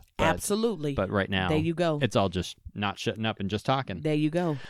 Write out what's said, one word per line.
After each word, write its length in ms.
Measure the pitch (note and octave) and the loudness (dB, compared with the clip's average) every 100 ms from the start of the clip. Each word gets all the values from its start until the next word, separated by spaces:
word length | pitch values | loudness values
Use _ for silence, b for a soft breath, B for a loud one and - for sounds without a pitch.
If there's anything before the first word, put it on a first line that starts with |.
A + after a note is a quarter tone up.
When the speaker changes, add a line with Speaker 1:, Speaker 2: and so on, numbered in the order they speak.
| - - | -6 0
Speaker 1:
But, 120 | F#3+ | 0
Speaker 2:
Absolutely. 640 | E3+ - G#3 A#3 F3+ D3 | 0 0 0 0 -2 -4
Speaker 1:
but 160 | C#3 F#2+ | -2 0
right 180 | G#2 F#2+ | 0 2
now, 200 | F#2+ F2+ | 2 4
Speaker 2:
There 100 | D#3 | 4
you 160 | D#3+ | 2
go. 240 | E3 F3 D3 | 0 0 2
Speaker 1:
it's 140 | B2+ A#2 | 2 2
all 120 | G2 | 2
just 260 | F2+ - - - | 0 -4 -8 -12
not 260 | - G2+ F#2+ | -4 -4 -2
shutting 260 | - G2+ A2 | -4 -2 -2
up 140 | G#2+ | -2
and 100 | G2 | -2
just 160 | G#2 - | -2 0
talking. 340 | C3+ C3 F#2 | -2 -2 -4
Speaker 2:
There 140 | D#3 | -2
you 160 | D3+ D3+ | 0 2
go. 260 | E3+ F3 C#3 B | 0 0 -2 B